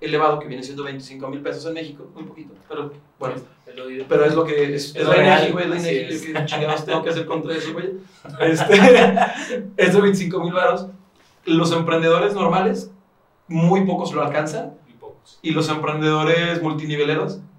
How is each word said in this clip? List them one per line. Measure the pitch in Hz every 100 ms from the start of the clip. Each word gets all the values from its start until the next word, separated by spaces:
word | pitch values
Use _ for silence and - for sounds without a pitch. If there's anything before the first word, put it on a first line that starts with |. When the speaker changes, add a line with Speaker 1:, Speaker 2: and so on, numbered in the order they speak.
Speaker 1:
elevado, | 156 151 156 147
que | -
viene | 127
siendo | 131 139
veinticinco | 139 135 - 135 135
mil | 143
pesos | 147 - 160
en |
México, | 165 156 - -
muy | 156
poquito, | - - 147 - _
pero | 151 143 - _ _
bueno. | 131 127 - _ -
Speaker 2:
Es | 123
lo | 127
de | 131 135
Speaker 1:
Pero | 151 151
es |
lo | 160
que | 156 147 143
es, | 143 -
Speaker 2:
Es | 160
Speaker 1:
es |
Speaker 2:
lo | 160
Speaker 1:
la | 180
Speaker 2:
real, | 190 190
Speaker 1:
INEGI, | 160
güey, | 175
es | 170
la | 170
Speaker 2:
así | 170
Speaker 1:
inegi, | 165 131
Speaker 2:
es. | 160 -
Speaker 1:
yo |
qué | 156
chingados | 147 151 151 156
tengo | - 160
que | 165
hacer | 165
contra | 160 165 147
eso, | 160 156
güey. | 160 185 190 - _ - -
Este, | 165 160 -
<laughs> | 196 254 240 196 190 - - - 247 - -
es | 180
de | 196
veinticinco | 196 190 165 180
mil | 170
varos. | 180 180 175 190 - _ _ _ _
Los | - 165 165
emprendedores | 165 165 165 165 170 202
normales, | 196 175 175 196 - - - _ _ _ _ -
muy | 165 170 190 190
pocos | - -
lo | 156
alcanzan. | 139 147 156 - 98 -
Speaker 2:
Muy | _
pocos. | _ - - _ _
Speaker 1:
Y | 170
los | 156 156
emprendedores | 156 151 151 156 156 160 170 170 165
multiniveleros, | 156 147 151 147 147 156 - - -